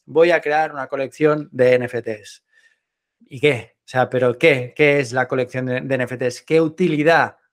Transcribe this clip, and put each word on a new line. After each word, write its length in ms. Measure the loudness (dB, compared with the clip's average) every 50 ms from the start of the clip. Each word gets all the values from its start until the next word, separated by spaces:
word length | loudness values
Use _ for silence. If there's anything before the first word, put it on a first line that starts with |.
| _
voy 240 | -2 2 4 4 4
a 100 | 4 2
crear 300 | 0 0 -2 0 -2 -2
una 160 | -6 -10 -10
colección 640 | -8 -6 -6 -6 -8 -4 0 0 0 0 0 -4 -6
de 240 | -2 2 2 4 4
N 120 | 2 0
F 140 | -4 -8 -8
Ts". 440 | -8 -8 -10 -10 -14 -20 -20 _ _ _ _ _ _ _ _ _ _ _ _ _ _ _ _ _ _
¿Y 140 | _ -4 0
qué? 340 | 0 0 0 0 -6 -14 _ _
O 100 | _ -4
sea, 160 | -2 -2 0 0
¿pero 300 | 0 0 0 0 0 2
qué? 340 | 2 2 2 2 -2 -6 -2
¿Qué 240 | 0 2 2 2 2
es 120 | -2 -2
la 140 | -2 -4 -2
colección 400 | -2 -2 -4 -4 -4 -6 -6 -6
de, 140 | -4 -6 -6
de 140 | -4 -4 -4
N 80 | -4 -4
F 120 | -6 -6
Ts? 260 | -4 -6 -6 -6 -8
¿Qué 180 | -4 0 2 2
utilidad 800 | 2 0 0 -2 -2 0 0 0 2 2 2 2 2 0 -4 _ _ _